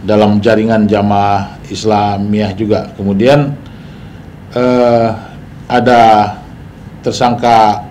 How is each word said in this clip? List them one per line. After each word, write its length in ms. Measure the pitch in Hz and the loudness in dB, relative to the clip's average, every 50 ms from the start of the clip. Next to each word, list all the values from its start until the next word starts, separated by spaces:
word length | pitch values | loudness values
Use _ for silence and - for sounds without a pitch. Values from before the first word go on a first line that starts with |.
| 95 | -2
dalam 360 | 95 107 107 107 104 104 104 | 0 2 2 4 4 2 0
jaringan 480 | 98 117 110 107 110 113 113 110 104 101 | 2 2 0 2 2 2 2 2 2 2
Jamaah 720 | 107 104 101 104 101 101 101 104 101 98 98 - - - - - | 2 0 2 2 0 0 2 0 0 -2 -4 -6 -12 -16 -14 -12
Islamiyah 840 | 104 95 - 110 107 104 104 104 101 101 101 104 104 107 107 98 95 | -12 -4 -2 0 0 2 0 0 -2 -4 -2 -2 -2 -2 -2 -4 -4
juga. 360 | 95 110 104 104 - - - - | -4 -2 -2 -2 -2 -4 -8 -10
Kemudian, 600 | - 98 98 101 98 113 127 139 147 143 143 147 - - - - - - - - - - - - - - - - - - - - | -6 -4 -2 0 2 4 4 4 4 2 -2 -6 -10 -14 -18 -18 -20 -20 -20 -18 -18 -18 -20 -18 -20 -20 -20 -20 -20 -20 -8 -4
eh, 520 | 120 123 127 123 123 123 120 117 117 113 113 110 110 - - - - - - - - - - | -2 0 2 2 2 2 4 4 2 2 0 -2 -6 -12 -18 -18 -18 -18 -18 -20 -20 -8 -2
ada 340 | 123 123 120 127 123 117 117 113 110 107 107 92 87 - - - - - - - - - - - - - | 0 0 2 4 4 6 6 6 6 4 2 0 -4 -12 -16 -18 -20 -20 -20 -20 -20 -20 -20 -20 -20 -8
tersangka 880 | - 123 104 - 131 120 117 - 123 120 117 113 110 107 104 98 - - | -6 -6 -4 -2 -2 -2 -2 0 2 2 4 4 4 4 2 -2 -6 -14